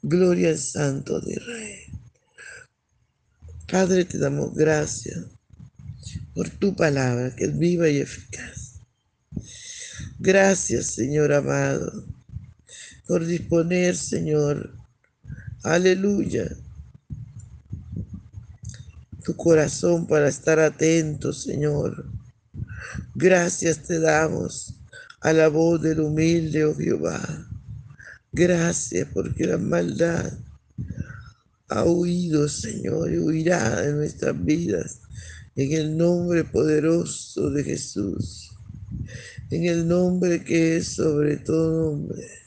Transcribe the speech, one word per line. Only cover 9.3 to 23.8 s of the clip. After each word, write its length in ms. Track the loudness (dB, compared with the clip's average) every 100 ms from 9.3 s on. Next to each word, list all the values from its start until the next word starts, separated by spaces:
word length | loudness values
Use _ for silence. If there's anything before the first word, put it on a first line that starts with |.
| -12 -12 -18 -16 -14 -14 -12 -14 -4
Gracias, 640 | 2 6 6 4 0 -2 -2
Señor 480 | -4 -2 2 4
amado, 720 | 2 2 0 2 0 -4 -8 -14 -16 _ -16 -16 -20 _ -20 -20 -20 -2
por 180 | 0 0
disponer, 720 | -4 2 2 4 2 2 0
Señor, 760 | -2 -4 0 2 2 0 -4 -14 -20 _ _ _ -16 -14 -14 -8
aleluya, 840 | 2 4 6 4 2 2 0 0 -4 -6 -14 -16 -18 -20 _ -12 -12 -16 -18 -20 -12 -12 -8 -10 -8 -12 -14 -18 -18 -16 -16 -14 -18 -20 -20 -14
tu 120 | -6 -2
corazón 680 | 4 6 4 0 2 2 2
para 240 | 4 2
estar 300 | 2 2 4
atento, 760 | 4 4 2 4 2 -2 -4
Señor. 720 | -6 -6 -2 0 0 -2 -6 -10 -12 -14 _ _ -12 -10 -10 -10 -12 -10 2
Gracias 640 | 6 6 4 0 0 -2